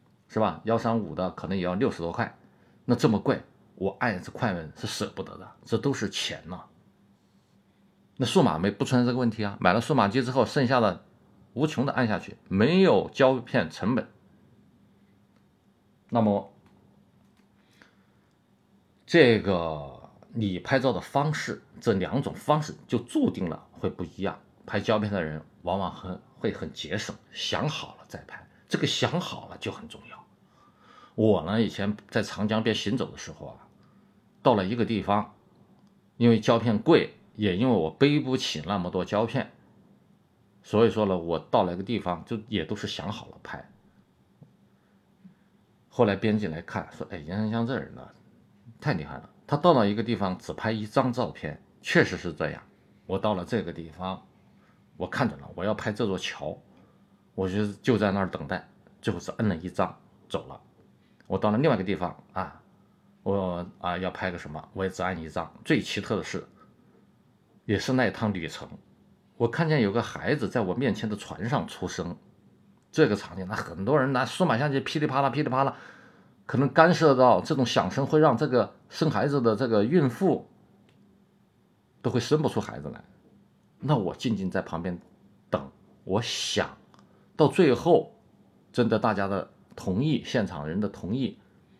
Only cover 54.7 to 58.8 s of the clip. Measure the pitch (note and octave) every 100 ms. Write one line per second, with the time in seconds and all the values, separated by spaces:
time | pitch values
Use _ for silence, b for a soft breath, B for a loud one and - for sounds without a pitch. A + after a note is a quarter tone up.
54.7 | b b - F2+ - B2 - - - G2+
55.7 | G#2 A2+ G#2 G#2+ F#2+ - - E2 - _
56.7 | b b b b b _ - F#2+ G2+ G#2
57.7 | G2 - G#2+ G2+ G2 F2+ - D2 F#2 -
58.7 | _